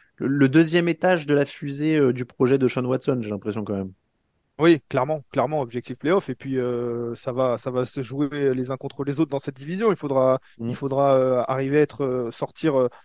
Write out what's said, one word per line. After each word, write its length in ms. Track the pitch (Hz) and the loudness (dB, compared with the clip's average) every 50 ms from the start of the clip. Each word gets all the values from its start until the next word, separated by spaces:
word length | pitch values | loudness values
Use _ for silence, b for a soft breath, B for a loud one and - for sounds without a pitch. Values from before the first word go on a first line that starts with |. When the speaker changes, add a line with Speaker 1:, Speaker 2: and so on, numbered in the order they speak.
| b b b | b b b
Speaker 1:
le, 100 | - - | -6 -4
le 220 | 131 139 143 135 131 | -2 2 2 4 4
deuxième 400 | 135 160 165 156 165 175 170 170 | 6 4 4 4 2 2 2 0
étage 380 | 160 - - 185 185 165 147 | 0 0 2 2 2 2 2
de 80 | 147 147 | 2 2
la 100 | 143 143 | 2 2
fusée, 520 | - - - 147 143 139 143 151 156 156 | 0 -4 -8 -10 -8 -6 -4 -2 0 2
euh, 160 | 151 139 127 | 4 4 4
du 120 | 127 123 123 | 2 0 -4
projet 340 | - _ - 135 127 139 135 | -8 _ 0 2 4 4 4
de 80 | 131 | 4
Sean 180 | 120 - 131 127 | 2 0 0 -2
Watson, 340 | 123 131 131 - 147 135 123 | -2 -2 -2 0 -2 -2 -2
j'ai 100 | 110 104 | -4 -6
l'impression 340 | 104 98 - 107 104 113 104 | -6 -6 -6 -6 -6 -4 -4
quand 120 | 107 101 | -4 -4
même. 160 | 98 95 95 98 _ _ _ _ _ _ _ _ _ _ _ _ - | -4 -6 -8 -10 _ _ _ _ _ _ _ _ _ _ _ _ 2
Speaker 2:
Oui, 200 | 151 170 165 143 - - | 4 4 4 4 0 -2
clairement, 340 | - 131 127 147 156 147 - _ | -2 -2 0 0 -2 -6 -8 _
clairement, 300 | - 139 120 139 156 151 | -2 0 0 0 0 -4
objectif 360 | 131 117 113 123 - - 123 | -4 -4 -6 -8 -8 -8 -10
playoff. 340 | - - 147 185 202 - - | -6 -2 0 0 0 0 -4
Et 40 | 123 | -8
puis, 240 | - - 135 131 131 | -10 -8 -4 -4 -2
euh, 560 | 123 123 123 120 120 120 117 120 120 117 117 | -2 -2 -2 -4 -4 -4 -4 -6 -6 -6 -8
ça 160 | - - 131 | -8 -8 -6
va, 280 | 120 127 131 127 117 113 | -2 0 0 0 0 -2
ça 120 | - 135 | -4 -4
va 140 | 123 127 127 | -2 -2 -4
se 180 | - - 147 | -4 -6 -8
jouer 260 | 131 107 135 143 147 139 147 147 139 135 127 | -10 -6 -4 -4 -4 -4 -2 0 0 0 0
les 180 | 131 127 127 | 0 -2 -4
uns 40 | 135 | -6
contre 280 | - - 139 - - 139 | -8 -8 -10 -10 -6 -6
les 160 | 143 139 139 | -4 -2 0
autres 100 | 160 139 | -2 -2
dans 80 | 139 139 | -2 -6
cette 160 | - 147 135 | -6 -8 -12
division. 360 | 127 139 151 180 190 233 220 | -10 -10 -10 -6 -2 0 0
Il 40 | 175 | 0
faudra, 440 | - 156 139 135 135 131 131 131 131 b b b - | 0 -2 0 2 4 4 4 4 2 b b b -8
Speaker 1:
Mm. 120 | 117 117 | -8 -8
Speaker 2:
il 40 | 123 | -6
faudra, 400 | - 139 135 135 139 139 139 135 | -6 -6 -2 0 2 4 4 6
euh, 300 | 131 131 131 127 123 117 | 4 4 4 2 0 0
arriver 320 | - 131 135 135 135 143 151 | 0 -2 -2 -2 2 2 2
à 40 | |
être, 200 | 147 - - - | 2 2 0 -2
euh, 300 | 139 127 127 127 120 113 | -4 -2 -2 -2 -4 -6
sortir, 420 | - - 143 - - - 160 156 139 | -6 -8 -10 -10 -6 -2 0 2 2
euh, 140 | 131 127 120 b b | 4 2 2 b b